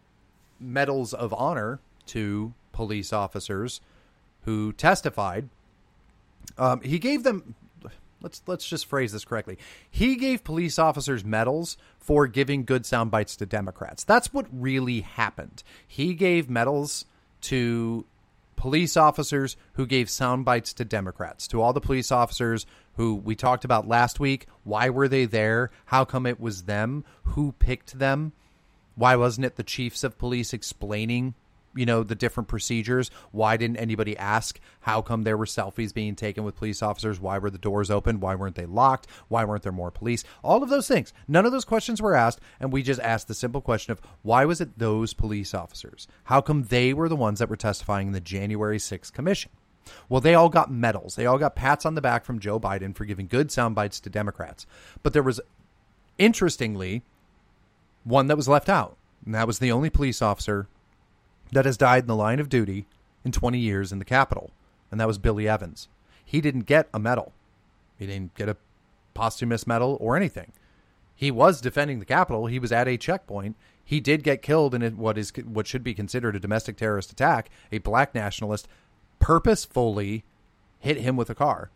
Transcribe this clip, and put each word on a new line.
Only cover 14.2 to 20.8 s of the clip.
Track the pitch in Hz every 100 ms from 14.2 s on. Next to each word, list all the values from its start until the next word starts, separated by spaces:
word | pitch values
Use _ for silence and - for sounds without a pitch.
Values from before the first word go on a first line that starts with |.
| -
what | 277 -
really | 127 127 135 123 117
happened. | 90 - 104 - - - - - _
He | - 165
gave | 170 185 170 131
medals | 120 123 143 147 - - _ _ _
to | - 131 120 117 113 113 - _ _ _ _ -
police | 131 156 170 170
officers | 151 - 135 143 135 - _
who | - 127
gave | 131 120
sound | - 127 127
bites | 127 120 -
to | -